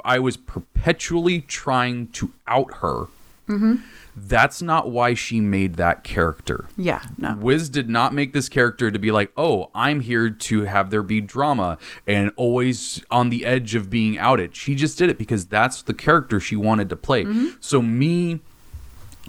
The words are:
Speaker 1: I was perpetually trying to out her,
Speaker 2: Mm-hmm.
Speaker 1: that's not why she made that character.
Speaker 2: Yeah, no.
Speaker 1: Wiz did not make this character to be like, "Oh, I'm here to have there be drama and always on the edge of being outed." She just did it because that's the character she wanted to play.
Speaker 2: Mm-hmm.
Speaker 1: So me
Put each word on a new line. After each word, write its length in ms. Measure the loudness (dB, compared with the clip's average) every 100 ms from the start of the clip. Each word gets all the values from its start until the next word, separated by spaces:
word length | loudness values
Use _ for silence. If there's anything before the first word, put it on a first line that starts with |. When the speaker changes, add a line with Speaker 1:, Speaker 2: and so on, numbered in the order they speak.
| 0
Speaker 1:
I 120 | 0
was 180 | 0 -2
perpetually 1040 | -10 -12 -4 -2 0 0 0 0 2 0
trying 680 | -4 -8 -2 0 0 -2 -8
to 180 | -6 -8 -8 0
out 280 | 0 0 -2
her, 320 | -4 -2 -6 -14 -20 -18 -6
Speaker 2:
Mm-hmm. 260 | 2 2 2 -2 -20 -20 -14
Speaker 1:
that's 460 | 0 2 2 0
not 300 | -2 0 0
why 220 | 0 0
she 280 | 0 -2 0
made 340 | 2 2 0 2
that 280 | 0 0 -2
character. 640 | 0 0 0 -6 -6 -6 -6
Speaker 2:
Yeah, 240 | -4 -4 -6 -8
no. 180 | -6 -2
Speaker 1:
Wiz 300 | 2 2 0
did 220 | -4 0
not 240 | 2 2
make 180 | 0 -2
this 160 | -2 -2
character 440 | 2 0 2 -2
to 80 | 0
be 120 | 2
like, 200 | 2 0 0
"Oh, 340 | 0 0 -4 -2
I'm 240 | 0 0
here 280 | 0 0 0
to 320 | -2 -2 0
have 280 | 2 0 0
there 140 | -2
be 160 | 0 -2
drama 580 | -2 -2 0 0 -2 -4 -12 -12 -2
and 240 | 0 0 0
always 680 | 0 2 0 -2 -6 -10 0
on 180 | 2 2
the 160 | 0 0
edge 280 | 0 0 -4
of 140 | 0
being 280 | 0 0 2
outed." 380 | 2 2 0 -6
She 200 | -4 0
just 220 | 0 2
did 120 | 2
it 80 | 2
because 280 | -2 -2 0
that's 340 | 2 2 0
the 120 | -6
character 460 | -2 4 4 4 -2
she 160 | 0 -2
wanted 320 | 2 2 0
to 60 | -4
play. 300 | 0 0 2
Speaker 2:
Mm-hmm. 220 | 0 -2 -4
Speaker 1:
So 220 | 0 2
me 580 | 2 2 2 2 0 -4 -10 -20 -18 -16 -16 -18 -20 -18